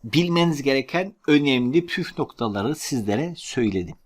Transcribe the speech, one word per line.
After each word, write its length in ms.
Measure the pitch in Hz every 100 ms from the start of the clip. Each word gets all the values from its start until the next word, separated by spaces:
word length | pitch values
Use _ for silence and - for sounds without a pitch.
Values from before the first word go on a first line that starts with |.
bilmeniz 580 | 117 143 175 170 170 147
gereken 520 | 139 135 131 170 190 - -
önemli 600 | 147 143 127 123 151 170
püf 320 | - 170 -
noktaları 560 | 151 - 113 101 104
sizlere 600 | 151 - 135 101 104 165 165
söyledim. 600 | - - 113 95 87 -